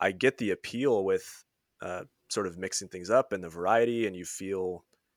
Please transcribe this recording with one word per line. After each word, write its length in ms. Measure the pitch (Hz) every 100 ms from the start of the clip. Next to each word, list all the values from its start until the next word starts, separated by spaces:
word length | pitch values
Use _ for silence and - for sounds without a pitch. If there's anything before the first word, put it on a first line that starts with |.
I 100 | 95
get 260 | 92 127 -
the 140 | 107
appeal 540 | 90 - 117 139 113 95
with, 400 | 95 - - _ _ _ -
uh, 220 | 92 90 87 _ -
sort 160 | - 98
of 100 | 85
mixing 320 | 92 - 95
things 200 | 92 90
up 220 | 120 135
and 100 | 98
the 60 | 87
variety, 560 | 85 90 117 120 117 110
and 100 | 90
you 80 | 87
feel, 580 | - 95 98 92 87 _ _ _